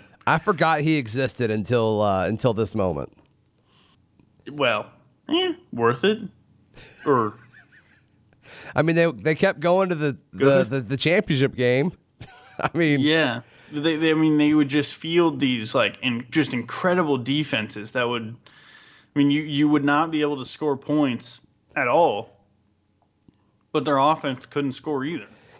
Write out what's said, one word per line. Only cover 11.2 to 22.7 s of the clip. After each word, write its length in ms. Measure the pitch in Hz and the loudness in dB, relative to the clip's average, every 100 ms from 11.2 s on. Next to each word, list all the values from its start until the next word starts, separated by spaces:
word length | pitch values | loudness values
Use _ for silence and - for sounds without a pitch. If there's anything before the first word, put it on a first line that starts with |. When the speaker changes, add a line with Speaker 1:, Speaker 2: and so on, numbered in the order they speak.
| 208 139 135 - | 2 2 0 2
Speaker 1:
game. 360 | 123 127 170 - _ - - | 2 2 0 -4 _ -20 -20
<laughs> 300 | - - - | -20 -18 -8
I 100 | - 156 | -4 0
mean, 240 | 165 143 | 2 2
Speaker 2:
Yeah. 400 | 143 160 143 117 - - - | 2 2 0 -4 -10 -20 -14
They, 240 | 147 156 156 | -4 -2 0
they, 140 | 160 | 2
I 40 | |
mean, 220 | 156 160 151 | 2 4 4
they 160 | 147 | 4
would 160 | 151 139 | 4 2
just 260 | 147 143 | 0 -2
field 440 | - 160 170 165 139 | -6 -2 2 2 2
these, 340 | 131 123 107 | -2 -2 -2
like, 240 | 131 107 - | 0 0 -2
in, 220 | 127 117 120 | -4 -4 -2
just 220 | 160 131 | -2 0
incredible 640 | 127 113 - 185 180 156 135 | -2 -6 -4 0 0 0 -2
defenses 720 | 120 147 151 113 107 107 110 | 0 -2 -2 -4 -4 -8 -8
that 160 | 127 120 | -4 -2
would, 260 | 120 110 120 | -4 -8 -14
I 760 | - - - - - - _ 143 | -20 -20 -20 -20 -20 -20 _ 0
mean, 120 | 143 | 2
you, 120 | 143 | 2
you 260 | 156 143 151 | -2 0 2
would 160 | 151 | 2
not 260 | 143 147 160 | 2 2 0
be 120 | 156 | 0
able 160 | 147 143 | -2 -4
to 60 | |
score 320 | 127 - 151 135 | -8 -6 -4 -4
points 640 | - 151 143 117 - - _ _ _ - | -2 0 0 -2 -10 -20 _ _ _ -4
at 100 | 127 | 0
all, 440 | 147 165 101 - _ _ _ _ | 4 2 0 -6 _ _ _ _